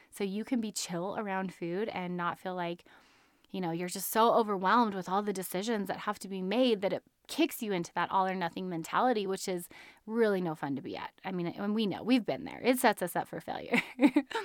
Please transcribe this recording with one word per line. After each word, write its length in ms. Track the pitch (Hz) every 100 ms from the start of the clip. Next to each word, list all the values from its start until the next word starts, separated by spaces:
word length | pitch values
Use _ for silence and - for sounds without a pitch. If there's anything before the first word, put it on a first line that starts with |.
| _
so 120 | -
you 200 | 202 202
can 160 | 220 262
be 120 | 214
chill 440 | - - 175 190 -
around 360 | 208 190 190
food 360 | - 170 180 220
and 280 | - 180 180
not 220 | 175 -
feel 160 | 190 180
like, 280 | 170 175 - - _ _ _ _ _
you 100 | 190
know, 100 | 175
you're 180 | 165 180
just 220 | 190 -
so 220 | 226 233
overwhelmed 600 | 214 214 196 185 226 226
with 160 | 190 180
all 120 | 190
the 120 | 208
decisions 540 | 196 180 185 214 220 190
that 100 | -
have 220 | - 202
to 80 | 190
be 140 | 190
made 400 | 185 220 262 214
that 120 | 190
it 100 | 175 - _ -
kicks 340 | - 330 -
you 100 | 214
into 220 | 185 170
that 180 | - 170
all 160 | 190 190
or 80 | 190
nothing 340 | 170 190 185
mentality, 580 | 165 160 175 247 220 190
which 200 | 190 -
is 200 | 180 175 - - - -
really 360 | 226 220 196
no 140 | 175 156
fun 200 | 143 135
to 60 |
be 140 | - -
at. 160 | - -
I 80 | 185
mean, 160 | 185 170
and 280 | - 202 214
we 100 | 226
know, 180 | -
we've 220 | 196 262 202
been 200 | 135 -
there. 160 | -
It 160 | 233 254
sets 220 | 233 208
us 140 | 180 175
up 120 | -
for 120 | -
failure. 420 | - - - 240 - -
<laughs> 140 | 254 302 262 453